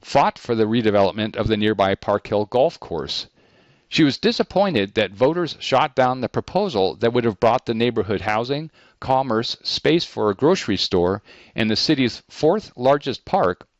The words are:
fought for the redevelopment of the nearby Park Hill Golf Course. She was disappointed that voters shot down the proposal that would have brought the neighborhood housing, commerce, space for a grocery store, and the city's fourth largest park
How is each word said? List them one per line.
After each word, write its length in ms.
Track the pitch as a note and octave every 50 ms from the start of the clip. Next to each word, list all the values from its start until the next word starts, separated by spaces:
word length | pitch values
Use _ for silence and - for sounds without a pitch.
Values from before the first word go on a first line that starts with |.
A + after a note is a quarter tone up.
fought 380 | _ - - C#3 D3+ G#3 - -
for 160 | - - A#2+
the 120 | A2 A2
redevelopment 680 | G#2+ A2+ B2 A2+ G#2+ G2+ G2+ G2 F#2+ E2+ A2 G#2+ A2 -
of 120 | A#2 A2 G#2+
the 80 | A2
nearby 380 | G#2 G#2 G#2+ G#2+ G2 G2 F#2+ G2
Park 320 | _ - - G#2 G#2 _ -
Hill 160 | A2 G2+ G#2
Golf 320 | G2+ - B2 C3+ E3 - -
Course. 480 | - - F2 D#2+ C2+ C#2+ - - - - _ _ _ _ _ _ _ _ _ _ _ _
She 160 | - - D#3+
was 140 | C#3+ B2+ -
disappointed 760 | - G#3+ A#3 - A3+ _ - F#3 G3+ G3 E3 A2 G2 G2 _
that 180 | A2 G#2+ F#2
voters 440 | G2+ G2 B2 C#3 D#3+ F3+ F3 C#3+ - -
shot 360 | - - C3+ B2+ C#3+ D3+ _
down 260 | - B2+ B2+ B2+ C3
the 80 | B2 G#2+
proposal 680 | - B2 - - - F3+ G#3 G3 C#3 G2+ F#2+ F#2 C#2
that 160 | - A2 A#2
would 120 | A#2+ B2+ A#2
have 160 | A#2 G2+ _
brought 260 | - A2+ A#2 C3 _
the 80 | - A#2
neighborhood 460 | A2 A#2 B2 A#2+ A2+ G2 F#2+ G#2 F#2
housing, 500 | E2+ G#2+ G#2+ A2 A#2+ B2 C#3 C#3+ D#3+ D#3 _ _ _ _ _ _
commerce, 560 | - B2+ C3 C3 C3+ C3 A2 A2 A#2+ - - _
space 420 | _ - - - _ - D#3 F3 -
for 260 | - - A#2 A2 G#2+
a 40 | G2
grocery 420 | - B2+ D3+ F#3+ F3+ - - G2+
store, 460 | F2+ - - - F2+ E2+ F2+ G2 G#2 _ _ - - - _ _
and 160 | - A2+ A2
the 60 | A2
city's 460 | - - - D#3+ C3+ C3 A#2 - - _ _
fourth 440 | - - - D#3 F#3 A3 - - _
largest 480 | - B2 C3 C#3+ D3 - C#3+ A2+ - _
park 420 | - - G3 D#3 F2+ F2+ _ - _ _